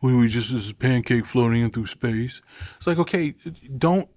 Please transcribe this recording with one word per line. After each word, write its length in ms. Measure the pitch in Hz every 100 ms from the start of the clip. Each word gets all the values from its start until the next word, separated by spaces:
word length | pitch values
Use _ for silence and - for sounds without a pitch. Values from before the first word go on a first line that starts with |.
We, 160 | 131 123
we 120 | 117
just, 220 | 117 107
this 140 | 123
is 60 | 104
a 40 |
pancake 520 | 104 131 123 113 120 110
floating 340 | 127 117 117
in 100 | 117
through 160 | 117 104
space." 540 | - 123 113 123 - _ - - -
It's 80 | -
like, 120 | 170
okay, 360 | 165 185 156 - 170 160 - 135
don't, 320 | 160 190 -